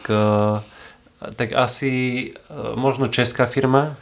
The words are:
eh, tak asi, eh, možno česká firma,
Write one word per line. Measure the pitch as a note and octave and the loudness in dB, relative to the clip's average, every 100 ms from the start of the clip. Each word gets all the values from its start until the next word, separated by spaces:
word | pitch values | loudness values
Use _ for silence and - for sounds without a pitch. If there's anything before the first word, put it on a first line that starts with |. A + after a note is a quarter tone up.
eh, | - G#2+ G#2+ G#2 G#2 G#2+ G#2+ - - - _ - - | -2 2 4 4 2 0 -6 -18 -20 -20 _ -16 -12
tak | G#2+ A#2 | -6 -2
asi, | B2+ A#2+ - C#3 B2+ B2+ B2 | 0 0 0 -2 0 -2 -4
eh, | B2+ - - D3+ A#2 | -8 -12 -18 -10 -8
možno | A2+ C3+ C3+ B2+ | -2 0 0 -2
česká | - A#2+ - B2 | 0 0 2 0
firma, | C3+ C3 C3+ D3+ C#3+ | 2 4 4 2 -4